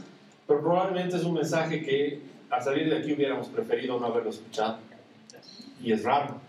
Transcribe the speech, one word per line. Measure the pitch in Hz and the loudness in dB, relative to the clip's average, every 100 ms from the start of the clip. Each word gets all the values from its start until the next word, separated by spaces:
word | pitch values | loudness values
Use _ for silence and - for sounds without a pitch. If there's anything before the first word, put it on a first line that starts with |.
| - - - - - | -12 -20 -20 -10 2
pero | 147 | 2
probablemente | 165 180 190 180 180 175 | 4 2 2 0 0 0
es | |
un | 170 | 0
mensaje | 160 143 165 160 156 | 0 0 0 0 -2
que | 135 139 143 - - - - | 0 0 0 -4 -14 -16 -4
al | 127 | -2
salir | 135 147 160 | 2 2 2
de | 156 | 0
aquí | 151 | 0
hubiéramos | 143 135 123 117 | 0 2 0 -2
preferido | 113 113 120 131 123 | -4 0 0 0 -2
no | 117 | 0
haberlo | 117 107 | 0 -2
escuchado. | - - - 220 - - - - - - - - - - - | -6 -8 -2 -2 -2 -12 -20 -20 -20 -20 -20 -20 -20 -20 -6
Y | 117 | 0
es | 107 | 2
raro | 113 143 143 - | 4 2 2 -8